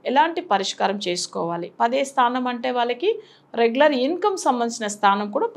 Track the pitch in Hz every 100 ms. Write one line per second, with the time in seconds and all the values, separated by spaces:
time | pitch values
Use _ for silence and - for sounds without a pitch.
0 | - 262 320 339 - 196 190 - 196 202
1 | 190 175 - - 170 170 165 - 233 262
2 | 269 277 247 254 247 247 254 247 240 240
3 | 381 453 - - _ 226 233 233 302 269
4 | 262 349 415 381 311 247 233 233 208 208
5 | 202 202 208 233 453